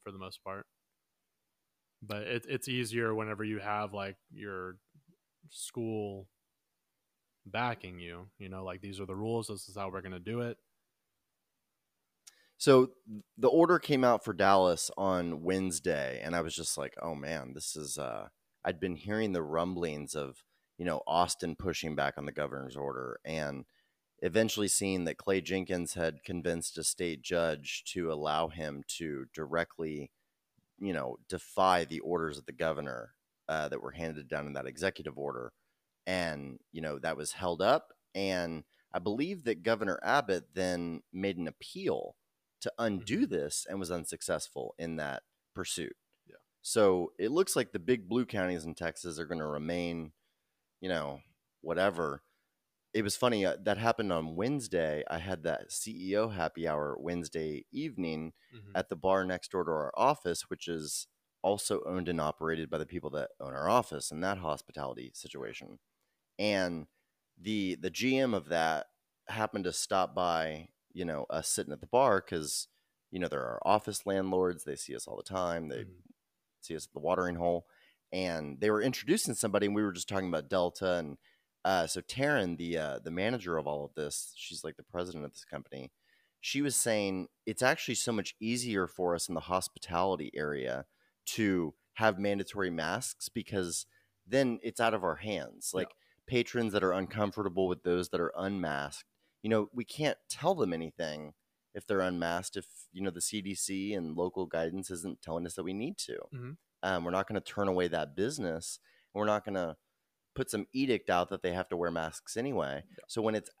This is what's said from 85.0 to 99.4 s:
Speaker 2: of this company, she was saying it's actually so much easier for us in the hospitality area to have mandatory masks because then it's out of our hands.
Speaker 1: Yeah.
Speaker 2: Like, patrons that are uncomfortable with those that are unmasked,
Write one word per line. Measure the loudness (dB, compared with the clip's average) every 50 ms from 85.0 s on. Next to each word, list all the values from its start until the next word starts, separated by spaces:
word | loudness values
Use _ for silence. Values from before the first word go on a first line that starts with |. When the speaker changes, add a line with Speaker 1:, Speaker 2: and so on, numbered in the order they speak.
| -4 -4 -4 -8 -10
Speaker 2:
of | -10 -12
this | -14 -16
company, | -10 -10 -10 -10 -10 -12 -12 -12 -12 _ _ _ _ _ _ _ _ _ _
she | -6 -4 0 0
was | 0 2 2
saying | 2 2 4 4 2 2 2 0 -2 -4 -6 _ _ -6
it's | -6 -2 2 4
actually | 4 4 2 0 -2 -2
so | 0 0 0 0
much | 0 -2 -4 -6 -6
easier | -2 -2 0 0 0 0 2 2 2 0
for | 0 0 0 2 2
us | 0 0 -2
in | -4
the | -4 -2
hospitality | 0 0 0 0 -2 -8 -10 -8 -2 0 2 2 2 2 0 -4 -6 -4
area | -4 -2 -2 -2 -2 -2 -2 -4 -4 -6 _ _ _ _ _ _ _ -8
to | -6 0 2 4 4 4 4 2 0 -4 _ _ _ -2
have | 2 4 4 4 4
mandatory | 2 2 2 0 -2 -4 -2 -2 0 0
masks | 0 0 0 0 0 -2 -2 -4 -8 -8 -10 -8
because | -6 -6 -6 -2 0 0 0 0 -2 -4 -6 _ _ _ _ _ _ _ _
then | 0 2 4 4 4 2 -2 -4
it's | -6 0 2
out | 2 4 4
of | 2 2
our | 0 0
hands. | 0 -4 -4 -4 -4 -4 -6 -10 -10 -8 -4 -2
Speaker 1:
Yeah. | -2
Speaker 2:
Like, | -2 -4 -6 _ _ _ _ _ _
patrons | 0 2 2 2 4 2 0 2 4 4
that | 4 4
are | 4 4
uncomfortable | 2 0 -2 0 0 0 0 0 0 -2 0 2 2 2 2
with | 2 0 2
those | 2 2 2 2 0
that | 0 0
are | 0 0 0
unmasked, | -2 -2 -2 -2 -2 -2 -2 -2 -2 -4 -4 -8 -12 -16 _ _ _ _ _ _ _